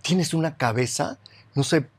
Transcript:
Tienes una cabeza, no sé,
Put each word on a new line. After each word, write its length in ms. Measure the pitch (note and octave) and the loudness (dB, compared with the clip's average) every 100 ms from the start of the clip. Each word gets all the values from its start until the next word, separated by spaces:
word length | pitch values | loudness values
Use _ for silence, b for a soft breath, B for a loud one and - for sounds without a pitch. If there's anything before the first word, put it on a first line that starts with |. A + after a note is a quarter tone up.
Tienes 320 | - F3+ E3 | 0 0 2
una 220 | E3 D#3+ D3+ | 0 -2 0
cabeza, 640 | A#2+ A2+ B2 - D#3 C4 b b b C#3 | -2 0 -2 -2 -6 -6 b b b -2
no 80 | |
sé, 220 | C#3 E3 - | 2 0 0